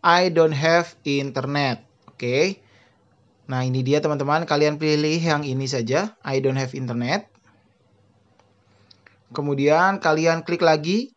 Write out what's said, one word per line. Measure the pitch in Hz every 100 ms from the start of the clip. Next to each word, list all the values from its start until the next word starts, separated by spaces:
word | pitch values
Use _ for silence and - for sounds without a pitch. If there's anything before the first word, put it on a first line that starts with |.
| -
I | 175 180
don't | 165 160
have | 147 160 170 165 -
internet. | - 139 139 143 135 143 139 120 _ _ -
Oke. | _ 123 131 170 196 _ _ _ _ _ _ _ _ -
Nah, | 131 127
ini | 127
dia, | 127 143
teman-teman. | 170 143 139 151 165
Kalian | 147 151 151
pilih | 156 151 151 160
yang | 165 147
ini | 147 131 135
saja, | 135 113 139 208 -
I | - 135
don't | 135 131
have | 131 139
internet. | 127 120 120 185 - _ _ _ _ _ _ _ _ _ _ _ _ _ _ _ _ _ _ _ _
Kemudian | 120 143 135 143 156 185 190
kalian | 170 156 165 165 160
klik | 170
lagi | 165 156 151 202 269